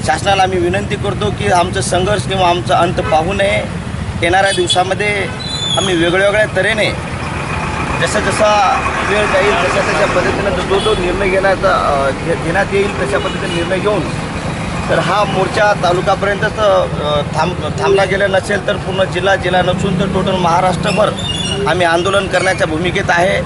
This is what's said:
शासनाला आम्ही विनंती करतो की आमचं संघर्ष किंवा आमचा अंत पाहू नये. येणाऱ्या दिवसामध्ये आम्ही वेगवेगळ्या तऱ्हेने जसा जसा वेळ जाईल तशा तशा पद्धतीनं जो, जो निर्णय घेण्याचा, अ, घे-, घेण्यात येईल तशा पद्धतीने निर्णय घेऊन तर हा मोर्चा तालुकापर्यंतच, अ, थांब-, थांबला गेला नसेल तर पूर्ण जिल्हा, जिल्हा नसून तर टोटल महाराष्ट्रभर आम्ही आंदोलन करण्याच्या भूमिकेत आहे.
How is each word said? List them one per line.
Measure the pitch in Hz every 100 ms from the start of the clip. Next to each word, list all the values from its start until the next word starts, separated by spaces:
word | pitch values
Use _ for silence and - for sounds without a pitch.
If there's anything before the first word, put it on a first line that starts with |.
| -
शासनाला | 156 196 196
आम्ही | 185 185
विनंती | 175 190 202 202
करतो | 202 196 208
की | - 202
आमचं | 180 175 196
संघर्ष | - 180 185 208
किंवा | - 190 180
आमचा | 175 170 180
अंत | 175
पाहू | 180 175 160 165
नये. | 202 196 208 190 - - - - -
येणाऱ्या | 170 185 196
दिवसामध्ये | 185 175 180 185 196 208 208 180 - - - - -
आम्ही | 190 175
वेगवेगळ्या | 170 180 202 208 214 180
तऱ्हेने | 190 220 170 - - - - - - - - - - -
जसा | 165 214
जसा | 202 - 214 208 185 156 - - -
वेळ | 202 208
जाईल | 190 202
तशा | 175 180 196
तशा | 196 202 202
पद्धतीनं | - 196 180 196
जो, | 185 170 196
जो | 208
निर्णय | 208 180 175 196
घेण्याचा, | 190 196 185 190
अ, | 175 110 143 139 131
घे-, | 156 165
घेण्यात | 156 180 196
येईल | 196 202 196 180
तशा | 190
पद्धतीने | - 180 185
निर्णय | 170 170 190
घेऊन | 196 208 127 - - - - - - - -
तर | -
हा | 165 196
मोर्चा | 202 190 185 - 208 202
तालुकापर्यंतच, | 175 180 180 185 196 202 214 214
अ, | 208 190 170 151 147 147 143
थांब-, | 151 165 170 151 151
थांबला | 160 190
गेला | 170 190 202
नसेल | 190 - 202 -
तर | 190
पूर्ण | - 190
जिल्हा, | 190 175 190 190
जिल्हा | 180 180
नसून | 180 180 202 185
तर | 196
टोटल | 190 196
महाराष्ट्रभर | 185 175 170 185 170 214 190 190 - - - - 196 -
आम्ही | 170 170
आंदोलन | 170 180 196 190
करण्याच्या | 180 185 180 175
भूमिकेत | 156 - 190 190
आहे. | 170 185 196